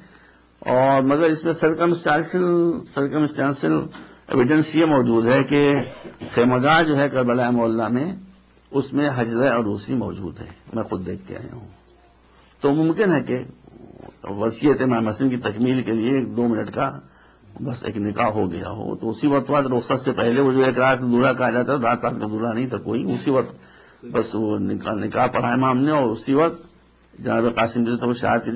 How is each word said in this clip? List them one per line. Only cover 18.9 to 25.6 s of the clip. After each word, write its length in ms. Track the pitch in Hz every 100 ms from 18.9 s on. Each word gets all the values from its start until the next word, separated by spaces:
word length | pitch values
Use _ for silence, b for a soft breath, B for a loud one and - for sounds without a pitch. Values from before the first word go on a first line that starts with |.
| -
तो 60 | 113
उसी 220 | 110 151
वक्त 220 | 139 127
बाद 160 | 147 135
रुखसत 380 | 123 - 131
से 80 | 131
पहले 280 | 120 117 123
वो 120 | 139
जो 120 | 131
एक 140 | 131 123
रात 200 | 131 127
दूल्हा 320 | 127 120 131
कहा 180 | 127 127
जाता 280 | 117 123 139
था, 40 |
रात 220 | 117 120
रात 160 | 120 117
का 60 | 107
दूल्हा 260 | 107 117
नहीं 160 | 113 127
था 100 | 104
कोई, 260 | 90 113
उसी 260 | 196 - 147
वक्त 260 | 131 - - B B B B 120
बस 260 | 120 110
वो 220 | 107 107 104
निकाह, 360 | 98 101 98
निकाह 320 | 107 104 113 123
पढ़ा 260 | 120 123
इमाम 240 | 123